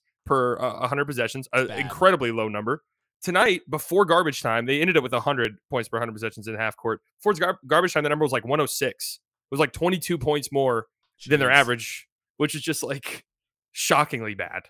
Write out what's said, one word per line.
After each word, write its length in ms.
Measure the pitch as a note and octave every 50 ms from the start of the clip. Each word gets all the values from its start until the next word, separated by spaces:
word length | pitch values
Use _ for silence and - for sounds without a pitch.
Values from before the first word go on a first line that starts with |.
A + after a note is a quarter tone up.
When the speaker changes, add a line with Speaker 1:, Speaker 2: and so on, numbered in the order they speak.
| _ _ _ _ -
Speaker 1:
per, 320 | - C#3+ C3 B2 B2 A#2+ -
uh, 220 | B2+ B2 G#2 -
a 60 | B2+
hundred 200 | A#2+ C#3+ C#3+ C#3+
possessions, 420 | C#3+ C#3+ A#2+ A#2 A2+ - C3+ C3 - -
an 140 | B2+ C3 -
Speaker 2:
Bad. 120 | G#2+ C3+
Speaker 1:
incredibly 500 | C#3 C3 - - F#3 F#3+ F#3+ D3 C3 A#2
low 180 | A2+ A2+ A2 G#2+
number. 360 | G#2 G#2 G#2+ A2+ C#3+ D#3 _ _ _ _ _ _ _ - -
Tonight, 400 | F#3 F3 F#3 A#3 A3+ G3 D#3+ - -
before 340 | C#3+ D3+ - - E3+ G3 G3+
garbage 380 | D#3+ E3+ F3 F3+ D3+ C3 - -
time, 240 | A#2+ A2+ A#2 A#2
they 140 | B2+ C#3 C#3+
ended 160 | E3 F#3 F3
up 60 | D#3 B2+
with 80 | B2 C3
a 80 | A#2+
hundred 360 | - C#3+ C#3+ B2+ A#2 A2 G#2 - _ -
points 180 | C#3+ B2 A2 -
per 100 | - A2+
hundred 120 | A#2+ A2+ G#2+
possessions 360 | G#2+ A2+ A2 - A2+ G2+ A2
in 80 | A2
half 200 | G#2 A2+ A2 -
court. 240 | - - A#2 A2 - _ _ _ _
Before 140 | - G#3 G3+
gar-, 240 | D#3 F3 F3+ F#3+ - - B2+
garbage 240 | D3+ E3 F#3 F3 -
time, 80 | D#3+ D3
the 60 | C#3+
number 160 | D3 D3+ D3+
was, 80 | C3+ C3
like, 120 | A#2+ G#2+
one 160 | A#2 C#3 D#3
oh 60 | C#3+
six. 540 | B2 - - C3+ B2 - - - - - - _ _ _ _ _ -
It 60 | C3+
was, 60 | C#3
like, 120 | D#3 C#3 -
twenty-two 460 | - E3 F3+ F#3+ E3+ - - F3 D3+
points 320 | A#2+ D3+ D3 D3+ C3+ -
more 360 | C#3 C#3 C3+ C3 A#2+ A2+ G#2+ _ _ _ _ _ _ - - B2
than 100 | D3 C#3+
their 100 | C3+ B2
Speaker 2:
Jeez. 40 | C3+
Speaker 1:
average, 540 | C#3+ C3+ A#2 B2 A#2 A2 - - - - _ _ _ _ _ _ -
which 180 | D3+ D3 -
is 60 | D3+ -
just, 200 | E3 D#3 - -
like, 420 | C3 C#3 C3+ - - - - _ _ _ _ _ _ _ _ _ _
shockingly 640 | - - - - E3+ C#3+ D3 - - A#2 A2 G#2+ G2+
bad. 280 | F#2+ F2+ E2 - F#2 - _